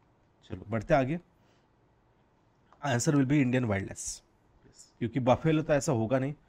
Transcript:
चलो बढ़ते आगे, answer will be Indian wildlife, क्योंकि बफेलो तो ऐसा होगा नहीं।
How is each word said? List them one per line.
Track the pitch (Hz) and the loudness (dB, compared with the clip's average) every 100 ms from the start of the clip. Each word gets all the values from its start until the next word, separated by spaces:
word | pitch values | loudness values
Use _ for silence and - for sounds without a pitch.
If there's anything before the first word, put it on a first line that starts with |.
| _ _ _ _ - | _ _ _ _ -18
चलो | 92 98 | -16 -8
बढ़ते | 113 - | -6 0
आगे, | 151 127 170 - _ _ _ _ _ _ _ _ _ _ _ _ _ _ _ 143 | 0 0 -4 -10 _ _ _ _ _ _ _ _ _ _ _ _ _ _ _ -2
answer | 120 139 143 | 0 2 2
will | 131 | 4
be | 147 127 | 2 2
Indian | 127 123 | 2 0
wildlife, | 98 98 - - - _ _ _ _ - - - - | -2 -4 -10 -12 -14 _ _ _ _ -20 -20 -20 -8
क्योंकि | 117 143 | -4 -2
बफेलो | 123 117 160 156 | 2 2 2 0
तो | 156 | 2
ऐसा | 147 147 | 0 0
होगा | 120 110 131 | -2 0 -2
नहीं। | 135 147 | -2 -8